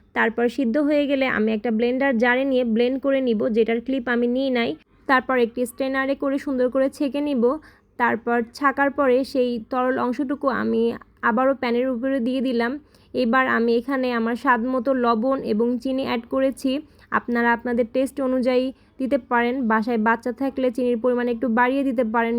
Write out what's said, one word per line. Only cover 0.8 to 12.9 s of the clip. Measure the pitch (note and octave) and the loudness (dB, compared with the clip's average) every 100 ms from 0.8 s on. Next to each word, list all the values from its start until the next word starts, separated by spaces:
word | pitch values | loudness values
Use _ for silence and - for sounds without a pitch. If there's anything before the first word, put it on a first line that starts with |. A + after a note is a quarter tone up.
| D4 D4 C#4 | 2 2 2
গেলে | C4+ C4 | 0 0
আমি | - A3 | 0 0
একটা | G#3+ A#3+ | 0 -2
ব্লেন্ডার | A3 A#3+ B3+ C#4 A3+ | 0 0 0 0 2
জারে | B3 B3 C#4 | 2 2 2
নিয়ে | B3+ | 0
ব্লেন্ড | A#3+ A3 B3 C4+ | 2 2 2 0
করে | C#4 C4+ | 0 0
নিব, | B3+ G#3+ B3 | 2 0 0
যেটার | G#3+ A3 A#3 | 2 2 0
ক্লিপ | A#3 C4 B3 | -2 -4 -2
আমি | A#3+ A#3+ | 0 0
নিই | B3+ C4+ | 0 0
নাই। | B3+ A#3 D#4 _ _ - | 0 -2 -6 _ _ 0
তারপর | B3+ C4 B3 | 2 2 0
একটি | A#3 B3 A#3+ | 0 0 -4
স্ট্রেনারে | - C4 C4+ C4+ C#4 | -4 -4 -2 -2 -2
করে | C#4 C#4+ | -2 -2
সুন্দর | D4 B3+ B3 | -2 0 0
করে | C4+ C4+ | 2 0
ছেঁকে | - C#4+ C#4+ | 0 -4 -2
নিব। | D4 B3+ A#3+ D#4 - - _ - | -2 0 0 0 -8 -20 _ -2
তারপর | A#3 A3+ A#3+ A#3+ A3+ | 0 0 -2 -2 -2
ছাকার | - C#4+ C4+ C#4 | -2 0 2 0
পরে | C#4 C4+ B3+ | 2 2 2
সেই | C4+ C4+ B3 A#3+ A3 | 2 -2 -2 -4 -6
তরল | B3+ B3+ B3+ | -2 -2 0
অংশটুকু | B3 B3 C4+ C#4+ C4+ | -2 -2 -4 -2 -2
আমি | G#3+ A3 A3+ A#3 A#3+ - _ | 0 0 0 0 -4 -12 _
আবারও | A#3+ A3+ C4 C4+ | 0 2 2 0
প্যানের | B3 A#3+ C4 | 0 0 0
উপরে | A#3 C4+ C4+ | -2 -2 -2
দিয়ে | A#3 B3+ | 0 -2
দিলাম। | C4 A#3 A#3 D4 - | 0 0 -2 -4 -12